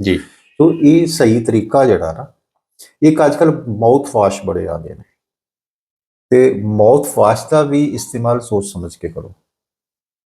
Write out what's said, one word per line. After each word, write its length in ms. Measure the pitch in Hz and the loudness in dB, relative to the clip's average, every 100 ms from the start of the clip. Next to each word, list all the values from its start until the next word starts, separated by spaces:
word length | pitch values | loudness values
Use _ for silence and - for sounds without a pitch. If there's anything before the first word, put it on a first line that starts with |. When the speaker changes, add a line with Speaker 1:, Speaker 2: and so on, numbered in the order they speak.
Speaker 1:
ਜੀ। 160 | 98 92 - _ _ - | -4 -4 -6 _ _ 0
Speaker 2:
ਸੋ 120 | 156 | 0
ਇਹ 340 | 170 147 165 165 | 4 4 4 2
ਸਹੀ 380 | - 117 117 | 0 2 2
ਤਰੀਕਾ 400 | 113 110 - 139 | 0 -2 0 2
ਜਿਹੜਾ 280 | 135 90 80 | 2 0 -2
ਨਾ, 140 | 82 139 _ _ _ _ _ - _ | -10 -16 _ _ _ _ _ -20 _
ਇੱਕ 240 | 156 156 147 | 2 4 0
ਅੱਜ 100 | 147 | 2
ਕੱਲ੍ਹ 160 | 165 - 123 | 0 0 -6
ਮਾਊਥ 400 | 101 113 139 - | 0 2 2 0
ਵਾਸ਼ 300 | 113 98 98 95 | 0 0 0 -6
ਬੜੇ 220 | 87 90 | -6 -6
ਆ 100 | 85 | -10
ਗਏ 160 | 80 | -12
ਨੇ, 80 | - - _ _ _ _ _ _ _ _ _ _ _ _ | -18 -20 _ _ _ _ _ _ _ _ _ _ _ _
ਤੇ 320 | 123 131 101 | 2 2 0
ਮਾਊਥ 420 | 107 107 107 143 143 123 | -4 2 4 4 0 0
ਵਾਸ਼ 300 | 107 117 - | 0 0 -2
ਦਾ 120 | 156 | -2
ਵੀ 220 | 143 143 | 0 -2
ਇਸਤੇਮਾਲ 560 | 147 113 - 123 117 120 | -2 -4 -10 -6 -4 -4
ਸੋਚ 240 | 120 104 101 | -2 -4 -4
ਸਮਝ 300 | 92 85 - | -10 -14 -12
ਕੇ 120 | 82 | -12
ਕਰੋ, 200 | 82 95 - _ _ _ _ _ _ _ _ | -12 -16 -20 _ _ _ _ _ _ _ _